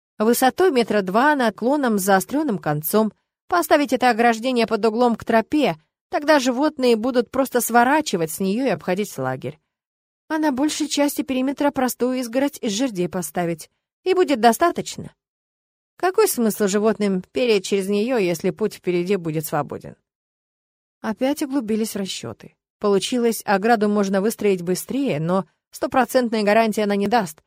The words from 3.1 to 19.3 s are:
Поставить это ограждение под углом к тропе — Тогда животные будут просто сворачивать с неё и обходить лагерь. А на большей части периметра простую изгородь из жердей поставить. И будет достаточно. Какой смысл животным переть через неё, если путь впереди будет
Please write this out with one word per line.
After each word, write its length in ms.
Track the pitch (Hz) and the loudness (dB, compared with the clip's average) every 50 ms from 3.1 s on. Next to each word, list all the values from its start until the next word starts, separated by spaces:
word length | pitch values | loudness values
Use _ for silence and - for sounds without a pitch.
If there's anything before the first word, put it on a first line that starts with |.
| - _ _ _ _ _ _ | -2 _ _ _ _ _ _
Поставить 460 | - 370 349 330 - 359 294 294 220 | -2 0 0 2 4 4 4 4 2
это 180 | 269 240 254 247 | 0 2 2 2
ограждение 560 | 226 208 240 240 226 220 226 262 254 233 226 | 2 4 4 2 2 2 -2 -2 0 0 0
под 180 | - 226 208 202 | 0 0 0 0
углом 300 | 226 214 233 247 240 220 | 0 2 2 2 2 2
к 100 | - - | 0 -2
тропе — 520 | - 233 226 220 - 302 302 269 185 160 - _ _ _ _ _ - | 0 0 0 0 0 0 0 2 0 0 -4 _ _ _ _ _ -6
Тогда 300 | - 330 294 294 311 285 | -6 -2 2 4 4 4
животные 560 | 240 262 240 247 302 302 302 - 254 247 233 | 4 2 0 0 0 -2 0 0 2 2 2
будут 340 | 214 214 269 240 254 233 - | 2 2 0 0 0 -2 -2
просто 300 | - 254 269 - - 240 | 0 -2 -2 0 0 -2
сворачивать 720 | - - 226 240 240 262 294 311 302 - - 175 165 160 | 0 2 4 4 4 4 2 0 0 -2 -2 -2 -2 -4
с 80 | - - | -4 -4
неё 260 | 196 190 202 240 277 | -2 -2 -2 -2 -2
и 40 | 247 | -2
обходить 460 | 180 143 - - 180 196 208 - - | -2 -2 -2 -4 -2 -2 -4 -6 -6
лагерь. 440 | - 131 131 131 131 - 123 - _ _ _ _ _ _ _ _ _ _ _ _ _ _ - | -6 -6 -6 -6 -6 -8 -10 -12 _ _ _ _ _ _ _ _ _ _ _ _ _ _ -6
А 100 | 311 311 | -4 -2
на 120 | 311 302 | 0 0
большей 380 | 254 240 294 302 - - 302 285 | 0 0 0 -2 -2 -2 -6 -4
части 340 | - 285 285 285 - - | -2 0 0 0 0 -4
периметра 480 | - - 262 254 254 277 277 - 294 285 | -4 -4 -2 -2 -2 -2 -2 0 0 0
простую 480 | - 277 262 240 - - 240 254 254 254 | 0 0 -2 -2 -2 -2 -2 -2 -2 -2
изгородь 400 | 254 226 226 269 285 285 - - | -4 -4 -2 -2 -2 -2 -4 -4
из 120 | - 233 | -6 -4
жердей 360 | 196 208 277 262 202 175 175 170 | -2 -2 -2 -2 -2 -2 -4 -4
поставить. 600 | - 185 170 - - 180 175 170 170 160 - - _ _ _ _ _ _ | -4 -6 -8 -6 -4 -4 -4 -4 -4 -6 -10 -20 _ _ _ _ _ _
И 120 | - 359 370 | -2 0 2
будет 260 | 370 359 269 285 220 | 2 2 2 2 4
достаточно. 720 | 214 233 220 - 339 349 339 - - - - - 175 - _ _ _ _ _ _ _ _ _ _ _ _ _ _ _ _ _ - | 4 4 4 4 2 0 0 -2 -8 -10 -10 -14 -14 -16 _ _ _ _ _ _ _ _ _ _ _ _ _ _ _ _ _ -2
Какой 280 | 339 370 370 440 427 - | -2 0 2 2 2 2
смысл 380 | - 247 226 214 202 - 214 | 2 0 0 0 0 0 -2
животным 560 | 190 196 208 208 220 202 - 208 202 190 185 - _ | 0 0 0 0 0 0 0 0 -2 -2 -2 -4 _
переть 360 | - 254 254 240 214 196 190 | -4 -2 2 2 2 2 2
через 240 | - 208 196 190 196 | 0 -2 -2 -2 0
неё, 260 | 208 202 214 254 269 | -2 -2 0 0 0
если 320 | 226 185 175 175 160 - 185 | 0 0 0 -2 -2 -2 -4
путь 240 | 160 - 220 202 | -2 -2 -4 -6
впереди 440 | - - - 185 180 175 175 180 202 | -6 -6 -4 -2 -2 -2 0 -2 -2
будет 280 | 190 165 165 | -2 -2 -4